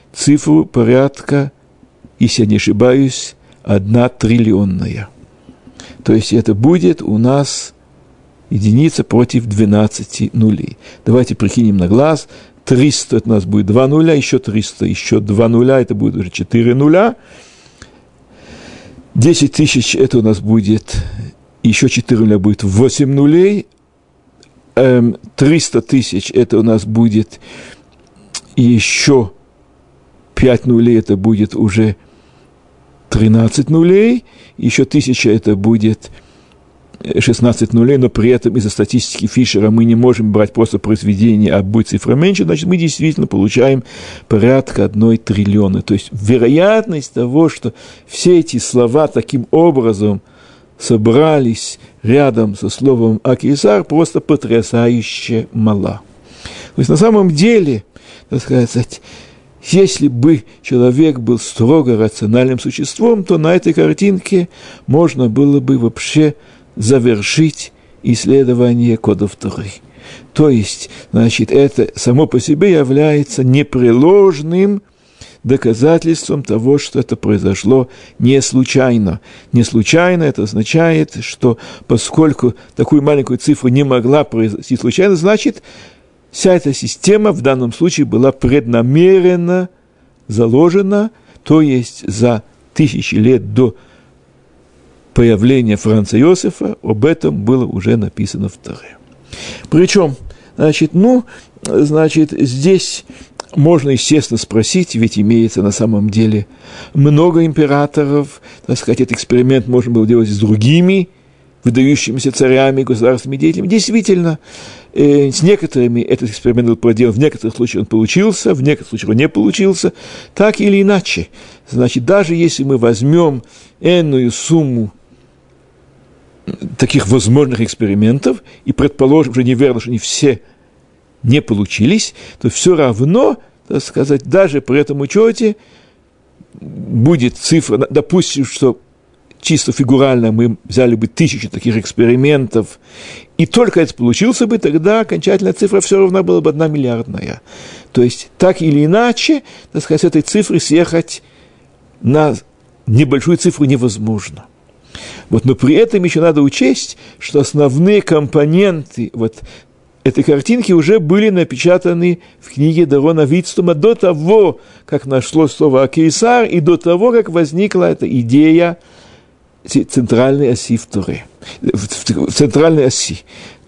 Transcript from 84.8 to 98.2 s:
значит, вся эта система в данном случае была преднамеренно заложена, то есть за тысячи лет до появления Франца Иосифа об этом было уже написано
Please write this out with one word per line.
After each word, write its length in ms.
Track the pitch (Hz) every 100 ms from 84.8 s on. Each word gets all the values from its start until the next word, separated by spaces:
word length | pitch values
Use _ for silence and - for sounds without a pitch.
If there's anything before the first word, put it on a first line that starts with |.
| 120 147 202 175
значит, 480 | 180 214 - - - - - _ _ _ _
вся 220 | - 190
эта 200 | 180 143
система 580 | 135 123 - 185 214 214
в 100 | 156
данном 300 | 131 131 120
случае 340 | - 165 160 127
была 280 | 110 135
преднамеренно 1400 | - - 143 117 117 123 147 185 190 180 180 175 180 180 _ _ _ _ _ -
заложена, 840 | 107 113 127 170 190 190 202 208 - _ _
то 180 | - 156
есть 420 | 147 127 117 - -
за 380 | 101 120 110 - _ _
тысячи 420 | - 151 - - 107
лет 380 | 113 123 104
до 240 | 107 123 - _ _ _ _ _ _ _ _ _ _ _ _ _
появления 640 | - 117 104 123 135 113 104
Франца 420 | 110 110 98 113
Иосифа 580 | 139 - - - - -
об 220 | - 107 143
этом 380 | 165 156 73
было 220 | 104 127 120
уже 300 | 95 104 113
написано 540 | 98 -